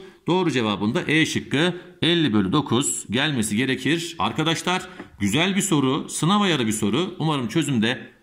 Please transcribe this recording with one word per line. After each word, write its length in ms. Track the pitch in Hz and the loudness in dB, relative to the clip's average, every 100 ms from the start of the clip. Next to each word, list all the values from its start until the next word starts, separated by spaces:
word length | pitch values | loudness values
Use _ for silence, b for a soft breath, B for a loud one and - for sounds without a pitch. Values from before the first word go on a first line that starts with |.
| B B - | B B -2
Doğru 240 | 180 165 | 0 2
cevabın 440 | 127 110 98 104 160 | 2 0 0 0 0
da 80 | 135 | 2
E 180 | 156 160 | 2 2
şıkkı 560 | 117 - 135 180 175 B - | 0 -2 0 0 -2 B -4
elli 320 | 151 170 147 | 0 2 2
bölü 180 | 107 95 | 2 2
dokuz 540 | 143 - 117 143 - - | 0 2 0 0 -4 -4
gelmesi 460 | 113 156 131 107 104 | -2 0 -2 0 0
gerekir. 600 | 131 127 135 165 165 - | 0 0 0 -2 -4 -4
Arkadaşlar 680 | 110 113 156 156 180 185 - B B - | -4 0 -2 -2 -2 -4 -6 B B -4
güzel 360 | 98 135 185 196 | 0 2 2 0
bir 60 | |
soru, 480 | - 151 131 143 - | 2 2 2 0 -4
sınav 320 | - 160 208 | -2 2 2
ayarı 260 | 196 147 110 | 2 2 0
bir 40 | |
soru. 440 | 107 101 123 185 - | 0 0 0 -2 -2
Umarım 280 | 156 143 117 | -2 -2 0
çözüm 340 | 165 143 123 | -2 0 2
de 280 | 113 131 - - | 0 -2 -8 -14